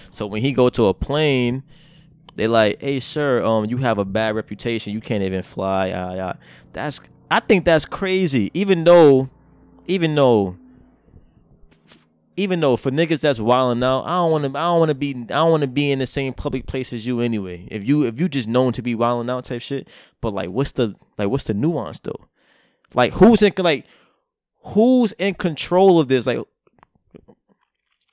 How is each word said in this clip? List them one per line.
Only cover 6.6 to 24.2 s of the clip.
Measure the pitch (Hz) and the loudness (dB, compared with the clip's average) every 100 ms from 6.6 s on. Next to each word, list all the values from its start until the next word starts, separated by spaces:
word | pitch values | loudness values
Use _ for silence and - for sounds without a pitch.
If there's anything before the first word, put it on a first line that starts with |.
| - | -18
That's, | 87 147 - - _ - | -12 -10 -10 -16 _ -4
I | 220 | -2
think | - 190 170 | 2 2 4
that's | 156 - | 2 0
crazy. | - 190 190 170 131 196 | -6 -4 0 0 0 0
Even | 175 196 175 165 | -2 0 2 6
though, | 175 147 131 131 _ _ _ _ _ - | 8 8 6 2 _ _ _ _ _ -6
even | 185 160 151 | -2 0 2
though, | 127 110 95 87 - _ _ _ _ - _ _ _ _ - _ _ - _ _ _ - | 4 4 0 -6 -20 _ _ _ _ -20 _ _ _ _ -20 _ _ -20 _ _ _ -6
even | 196 175 | -2 0
though | 143 120 | 2 2
for | 139 | 0
niggas | 143 165 156 | 0 0 0
that's | 151 113 | 0 0
wilding | 110 110 127 120 | 2 2 2 0
out, | 127 131 - | 0 -2 -2
I | 180 | -2
don't | 170 | 0
wanna, | 156 139 | 0 -2
I | 139 170 | -4 0
don't | 170 | 2
wanna | 160 131 | 0 -2
be, | 143 | -6
I | 127 110 127 | -8 -4 0
don't | 165 | 2
wanna | 160 135 | 2 0
be | 131 143 | -2 -2
in | 135 | -2
the | 127 | -4
same | 143 135 | -4 -6
public | - 143 135 - | -6 -6 -8 -8
place | 135 127 | -8 -8
as | 120 117 | -8 -4
you | 120 | -2
anyway. | 120 107 92 87 92 | -2 -4 -6 -12 -12
If | 107 107 | -6 -2
you, | 151 120 | 0 0
if | 113 | -2
you | 175 | -4
just | 139 110 | -4 -2
known | 123 131 | 0 0
to | 123 | -2
be | 120 113 | -4 -2
wilding | 117 120 120 | -2 -2 -4
out | 127 | -8
type | - 120 | -8 -10
shit, | - 139 - - _ _ | -8 -10 -10 -20 _ _
but, | 113 | -8
like, | 98 92 | -6 -6
what's | 104 143 | -4 -4
the, | - 113 - _ - | -2 -4 -4 _ -6
like, | 101 | -4
what's | 135 | -2
the | - | -4
nuance | 104 156 151 95 - | -2 -2 -4 -8 -12
though? | - - _ _ _ _ _ _ _ 123 | -12 -12 _ _ _ _ _ _ _ 0
Like, | 120 | 2
who's | - 220 220 | 6 6 8
in, | 208 - | 4 2
like, | 175 135 - _ _ _ | 0 0 -6 _ _ _